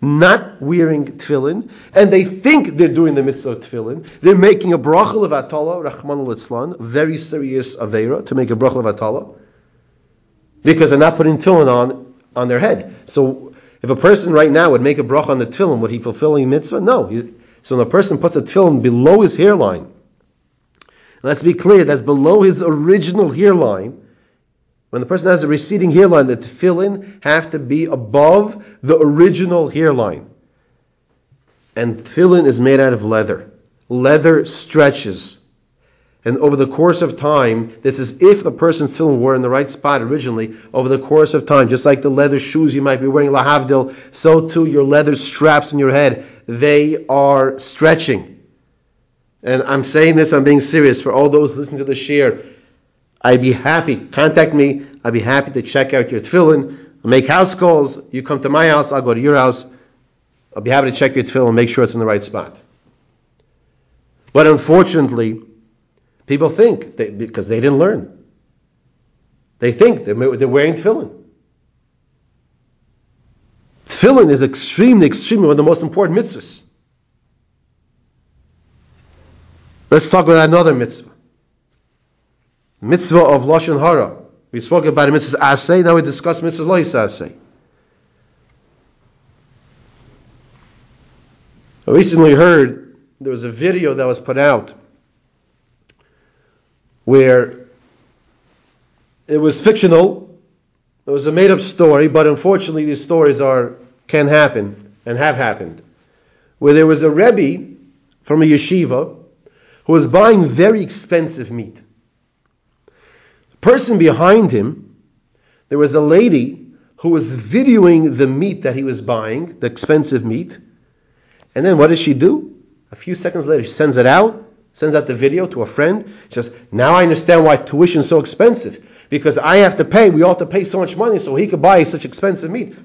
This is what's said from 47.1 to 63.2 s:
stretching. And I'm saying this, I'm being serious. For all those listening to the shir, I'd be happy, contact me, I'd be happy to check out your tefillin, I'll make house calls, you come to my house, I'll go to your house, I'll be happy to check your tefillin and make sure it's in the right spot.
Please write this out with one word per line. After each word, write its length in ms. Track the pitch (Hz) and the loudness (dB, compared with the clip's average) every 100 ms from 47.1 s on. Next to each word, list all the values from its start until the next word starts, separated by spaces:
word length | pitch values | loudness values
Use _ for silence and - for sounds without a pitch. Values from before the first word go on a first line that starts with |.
| 139 139 139 131 131 | 0 2 2 0 -4
stretching. 840 | - - 156 165 151 104 - - _ _ _ _ _ _ _ _ _ _ | -12 -2 0 2 -2 -6 -8 -20 _ _ _ _ _ _ _ _ _ _
And 220 | 123 131 | -4 -4
I'm 200 | 135 139 | -2 -4
saying 340 | 135 151 160 156 | -2 2 2 2
this, 160 | 156 | 2
I'm 100 | 147 | 2
being 180 | 139 143 | 4 2
serious. 400 | 139 156 143 123 | 2 2 2 2
For 100 | 135 | -2
all 180 | 120 143 | 0 2
those 280 | 147 147 123 | 2 0 -4
listening 220 | 143 139 | -12 -10
to 40 | |
the 120 | 139 131 | -8 -8
shir, 500 | - 143 131 - - - _ _ _ _ _ _ 120 | -4 0 0 -2 -10 -20 _ _ _ _ _ _ 0
I'd 160 | 127 | 2
be 120 | 131 | 2
happy, 420 | 120 139 165 160 117 | -2 -2 -2 -2 -6
contact 580 | - - 151 156 160 | -8 -2 0 2 2
me, 320 | 147 139 139 - - | 2 0 -2 -12 -12
I'd 120 | 117 | -6
be 80 | 117 | -4
happy 300 | 107 139 139 | -2 -2 -4
to 100 | 135 | -8
check 320 | - 143 135 | -4 -4 -2
out 180 | 135 120 | -2 -4
your 80 | 113 | -6
tefillin, 580 | - 175 160 151 135 - - _ 113 | -2 2 4 2 -2 -12 -20 _ 0
I'll 40 | |
make 160 | 131 160 | 0 2
house 300 | 170 190 - | 0 0 0
calls, 420 | 180 160 139 - - | 2 2 0 -6 -14
you 100 | 127 | -12
come 200 | 131 147 | -8 -6
to 80 | 139 | -2
my 180 | 151 160 | 0 2
house, 240 | 147 139 | 0 0
I'll 100 | 139 | -4
go 120 | 123 | -2
to 60 | 117 | -2
your 180 | 139 143 | 0 2
house, 280 | 131 - - _ _ _ _ _ _ _ _ | 2 -2 -8 _ _ _ _ _ _ _ _
I'll 80 | 104 | -10
be 100 | 110 | -2
happy 200 | 139 131 | 0 0
to 60 | - | -2
check 180 | 135 135 | -2 -2
your 80 | |
tefillin 240 | 110 131 120 | -4 -2 0
and 80 | 113 | 0
make 140 | 120 | -2
sure 160 | 117 117 | -2 -2
it's 80 | |
in 80 | 117 | -2
the 40 | 110 | -4
right 160 | 104 | -4
spot. 360 | 101 110 73 - _ _ _ _ _ _ | -6 -12 -14 -18 _ _ _ _ _ _